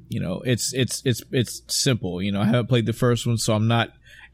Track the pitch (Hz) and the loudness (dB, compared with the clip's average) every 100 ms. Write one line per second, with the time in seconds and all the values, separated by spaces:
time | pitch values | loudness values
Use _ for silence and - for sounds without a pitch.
0 | - 110 87 92 127 120 - 131 127 - | -8 -6 -4 -4 0 0 0 0 -2 0
1 | - 117 - 135 113 - - - 139 123 | -2 -2 -2 -2 -2 -6 -6 -2 0 0
2 | 92 90 101 98 147 123 113 123 110 117 | -2 -4 -2 0 2 2 2 2 2 0
3 | 123 120 120 117 - 107 110 117 110 - | 2 2 0 -2 0 2 2 2 0 -6
4 | - - - | -20 -20 -2